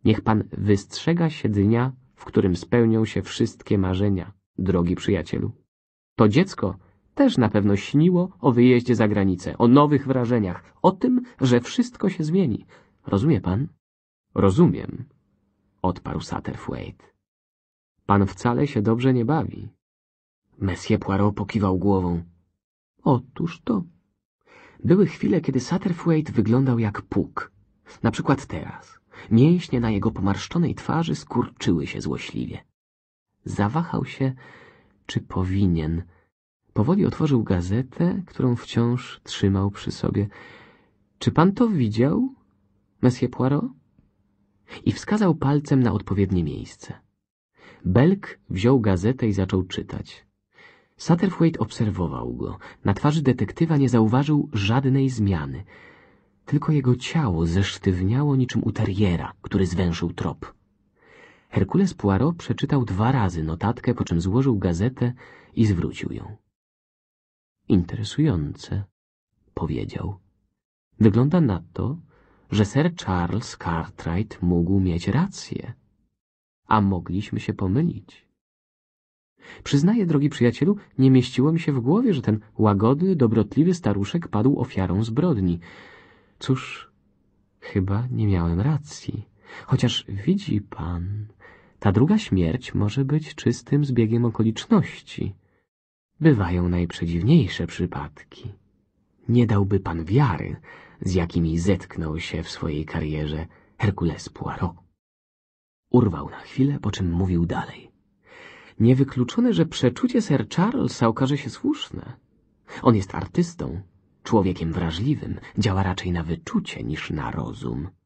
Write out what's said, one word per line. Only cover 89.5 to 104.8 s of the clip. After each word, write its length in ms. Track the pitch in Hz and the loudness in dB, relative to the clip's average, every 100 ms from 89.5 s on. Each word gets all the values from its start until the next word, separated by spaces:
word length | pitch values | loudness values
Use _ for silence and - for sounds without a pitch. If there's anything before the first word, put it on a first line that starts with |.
| - - | -20 -4
Chociaż 400 | 131 123 - - | 0 0 -2 -8
widzi 540 | 98 101 196 - 107 | -6 0 -2 0 -4
pan, 640 | - - 85 87 90 104 104 _ - - _ _ | -4 -10 -6 -6 -6 -8 -10 _ -20 -20 _ _
ta 120 | 104 | 2
druga 260 | 95 151 214 | 4 4 2
śmierć 560 | - 95 85 127 - | 2 2 2 0 -4
może 320 | 95 104 131 135 | -2 0 0 0
być 300 | 151 151 - | -2 -2 -2
czystym 500 | 120 123 - 143 143 | 0 -2 0 0 2
zbiegiem 400 | 120 110 117 120 | 2 2 2 0
okoliczności. 1080 | - 110 110 - 214 - - - - - - _ _ _ _ _ _ _ _ | 2 0 0 2 2 2 -8 -16 -8 -8 -8 _ _ _ _ _ _ _ _
Bywają 500 | 156 120 87 90 87 | 4 4 2 0 2
najprzedziwniejsze 1000 | 87 87 - 85 85 101 165 98 - 85 | 0 -2 -2 -4 0 4 4 4 -4 -8
przypadki. 840 | - 90 - 71 - - - - - _ _ _ _ _ _ - | -4 -4 -4 -10 -16 -20 -18 -18 -18 _ _ _ _ _ _ 0
Nie 180 | 120 113 | 2 4
dałby 320 | 101 98 98 | 2 2 0
pan 260 | 90 85 80 | -2 -8 0
wiary, 500 | 113 139 82 - - - - - - | 2 2 0 -6 -10 -14 -20 -20 -10
z 120 | 90 | -2
jakimi 460 | 90 85 87 82 82 | -2 0 0 0 0
zetknął 600 | 90 95 - - 80 78 | 0 0 -4 -8 -6 -6
się 240 | - 78 | -8 -8
w 60 | 82 | -8
swojej 360 | - 80 76 78 | -8 -6 -6 -6
karierze 600 | 85 78 76 76 76 82 _ _ _ | -6 -4 -4 -6 -6 -10 _ _ _
Hercules 520 | 104 98 85 - - | -4 0 -4 -4 -14
Poirot”. 460 | - - - 87 - | -12 -10 -6 -8 -8